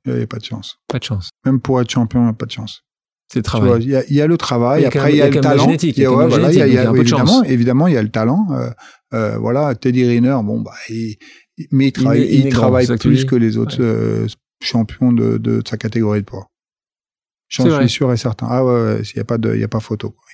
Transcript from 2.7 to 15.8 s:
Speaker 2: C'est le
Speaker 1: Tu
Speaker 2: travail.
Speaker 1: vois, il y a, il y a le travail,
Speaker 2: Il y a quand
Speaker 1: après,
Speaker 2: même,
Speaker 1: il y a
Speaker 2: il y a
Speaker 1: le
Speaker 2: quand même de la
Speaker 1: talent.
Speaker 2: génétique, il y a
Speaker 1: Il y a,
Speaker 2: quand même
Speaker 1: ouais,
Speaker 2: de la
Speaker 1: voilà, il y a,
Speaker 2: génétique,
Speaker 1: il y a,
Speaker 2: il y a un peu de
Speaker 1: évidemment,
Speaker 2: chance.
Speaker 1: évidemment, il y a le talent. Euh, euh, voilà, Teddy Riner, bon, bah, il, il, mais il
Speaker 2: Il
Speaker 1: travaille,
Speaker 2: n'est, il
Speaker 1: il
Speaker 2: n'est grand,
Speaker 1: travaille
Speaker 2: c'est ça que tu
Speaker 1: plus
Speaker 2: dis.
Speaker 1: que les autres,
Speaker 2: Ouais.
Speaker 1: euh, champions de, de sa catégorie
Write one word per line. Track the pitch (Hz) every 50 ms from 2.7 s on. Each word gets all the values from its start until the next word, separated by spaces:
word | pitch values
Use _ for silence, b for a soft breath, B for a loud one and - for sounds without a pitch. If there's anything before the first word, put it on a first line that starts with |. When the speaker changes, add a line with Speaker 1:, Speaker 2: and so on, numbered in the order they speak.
| - - _ _ _ _ _ _ _ _ _ -
Speaker 2:
C'est | - 123
le | 107
Speaker 1:
Tu | -
Speaker 2:
travail. | - 113 107 123
Speaker 1:
vois, | 120 117
il | 117 135
y | 139
a, | 131 - -
il | 143
y | 143
a | 147 160
le | 170 -
travail, | - - 127 120 120 123 143 151
Speaker 2:
Il | 139
y | 127
a |
quand | - 143
Speaker 1:
après, | 139 143
Speaker 2:
même, | 147
Speaker 1:
il | 147
y |
a | - -
Speaker 2:
il |
y |
a |
Speaker 1:
le | 131 147
Speaker 2:
quand |
même |
de | - -
la | -
Speaker 1:
talent. | - -
Speaker 2:
génétique, | - 170 151 175 160 127 135
il |
y | 135
a | 131
Speaker 1:
Il |
y | 127
a, | 123
Speaker 2:
quand |
même | - 123
Speaker 1:
ouais, | - -
Speaker 2:
de |
la | - 143
Speaker 1:
voilà, | 170
il | -
y |
a, | 147 135
Speaker 2:
génétique, | 127
Speaker 1:
il |
y | 127
a, |
Speaker 2:
il | 123
y |
a | 117
un |
peu | - 127
de |
Speaker 1:
évidemment, | 120 120 151 139 - 165 226 262
Speaker 2:
chance. | 226 -
Speaker 1:
évidemment, | 131 117 117 123 131 135 165 180
il | 151
y | 117
a | 107
le | 104
talent. | - 117 110 117 147 202 214 180
Euh, | 139 127 123 120 117 - B B B B B _ 120
euh, | 113 110 107 110 113
voilà, | 110 110 123 139 151 143 120
Teddy | - - 127 123 127 123
Riner, | 120 120 120 123 131 139 123 107
bon, | 104 110 113
bah, | 107 107 - - - -
il, | 110 113 113 110 104 - B B B B B B _ -
il, | 160 -
mais | 143 131 139
il | 135
Speaker 2:
Il | -
Speaker 1:
travaille, | - 131 135 139 123
Speaker 2:
n'est, | - -
il | - 135
Speaker 1:
il | 135
Speaker 2:
n'est | 139
grand, | 123 120
Speaker 1:
travaille | 123 127 127 127 127
Speaker 2:
c'est | 120
ça | 120 110
que | -
tu | 147
Speaker 1:
plus | 143 131
Speaker 2:
dis. | 135
Speaker 1:
que | 131 131 120
les | 113 113 110 113
autres, | 113 - - 123
Speaker 2:
Ouais. | 123
Speaker 1:
euh, | 113 110 113 110 110 110 110 110 110 - - _ _ _ -
champions | - - - 117 110 - - - 127 123 120
de, | 117 117 113 113 110
de | 110 113 113 113 110 -
sa | 117
catégorie | 107